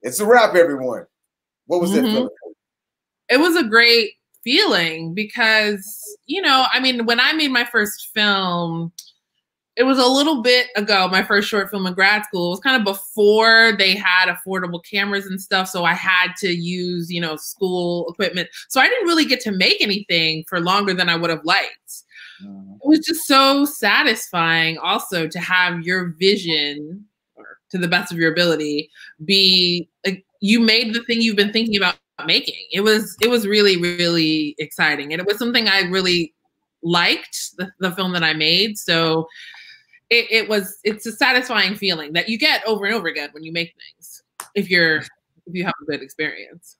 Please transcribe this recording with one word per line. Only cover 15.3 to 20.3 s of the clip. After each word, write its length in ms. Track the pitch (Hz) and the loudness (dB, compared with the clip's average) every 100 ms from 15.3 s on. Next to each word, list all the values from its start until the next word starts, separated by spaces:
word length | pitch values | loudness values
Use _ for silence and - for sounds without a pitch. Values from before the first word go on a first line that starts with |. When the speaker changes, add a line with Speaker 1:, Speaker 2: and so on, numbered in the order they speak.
| 185 | -10
Speaker 2:
stuff, 280 | - 196 185 | -2 -2 -2
so 160 | 185 | -2
I 100 | 170 | 0
had 380 | 180 180 185 180 175 | 0 0 2 0 -2
to 100 | 190 | -4
use, 600 | 175 170 180 180 175 165 | -2 -4 -6 -4 -6 -6
you 100 | 175 | -6
know, 160 | 170 156 | -6 -8
school 720 | - - 190 180 175 175 170 | -12 -6 -4 -2 -2 -4 -6
equipment. 400 | 175 190 175 165 - - | -4 -4 -4 -8 -12 -4
So 120 | 262 | 2
I 80 | 285 | 2
didn't 180 | 494 349 | 2 2
really 200 | 330 254 | 2 2
get 140 | 247 | 0
to 100 | 220 | -2
make 280 | 190 190 415 | 0 2 2
anything 640 | 254 196 202 170 160 | 0 -2 -2 0 0